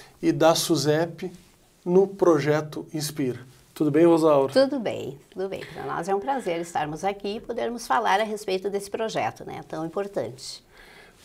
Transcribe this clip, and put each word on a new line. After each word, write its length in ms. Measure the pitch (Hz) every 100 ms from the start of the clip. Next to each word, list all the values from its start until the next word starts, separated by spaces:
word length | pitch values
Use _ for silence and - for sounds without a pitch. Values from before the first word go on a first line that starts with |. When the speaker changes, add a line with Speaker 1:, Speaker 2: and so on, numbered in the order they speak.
| - -
Speaker 1:
e 100 | 165
da 220 | 143 156
susep 800 | 165 - 151 151 151 170 - 185 - _ _ _ _
no 220 | 180 180 196
projeto 800 | 196 175 151 147 151 156 156 -
Inspira. 460 | 156 147 - 127 113 - - _
Tudo 160 | - 151
bem, 160 | 147 170
Rosaura? 480 | 165 156 143 135
Speaker 2:
Tudo 260 | 254 269 277
bem, 380 | 185 110 120 143 _
tudo 180 | 180 190
bem. 140 | - -
Para 100 | 160
nós 240 | 139 147 175
é 60 |
um 60 | 196
prazer 420 | 254 269 185 170
estarmos 420 | 170 - 151 156
aqui 340 | 196 202 202 220
e 20 |
podermos 480 | - 233 233 240 -
falar 320 | 262 208 196
a 40 |
respeito 460 | 220 208 196 185 202
desse 180 | 196 202
projeto, 560 | 214 220 165 110 -
né, 180 | - 131 -
tão 160 | 156
importante. 800 | 165 202 202 196 117 131 - - _ - - - - _